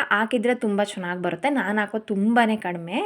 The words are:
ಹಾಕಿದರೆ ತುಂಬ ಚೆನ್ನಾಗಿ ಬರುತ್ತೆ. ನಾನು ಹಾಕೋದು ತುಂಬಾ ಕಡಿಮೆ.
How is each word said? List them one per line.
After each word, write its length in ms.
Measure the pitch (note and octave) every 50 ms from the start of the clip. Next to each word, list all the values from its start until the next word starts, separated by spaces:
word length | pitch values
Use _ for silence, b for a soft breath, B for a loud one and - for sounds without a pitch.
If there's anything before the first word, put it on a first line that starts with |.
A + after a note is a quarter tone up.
| - -
ಹಾಕಿದರೆ 440 | G3+ G#3 A3+ A3 B3+ A#3 G#3+ A#3+ B3
ತುಂಬ 280 | B3 A#3 G#3 G3+ G3+
ಚೆನ್ನಾಗಿ 400 | G#3 G3+ - G3 F3+ F3 F3+ F3+
ಬರುತ್ತೆ. 280 | F3 F3 E3+ E3+ - C#4+
ನಾನು 280 | C#4+ B3+ F#3 G3 G#3 G#3+
ಹಾಕೋದು 240 | G#3 G3+ - G#3+ -
ತುಂಬಾ 520 | - G#3 G3 G3+ A3+ A#3 A#3+ A#3 A3 G#3+ G#3+
ಕಡಿಮೆ. 340 | - F3+ F3 E3+ E3 E3+ G3 D4 G#4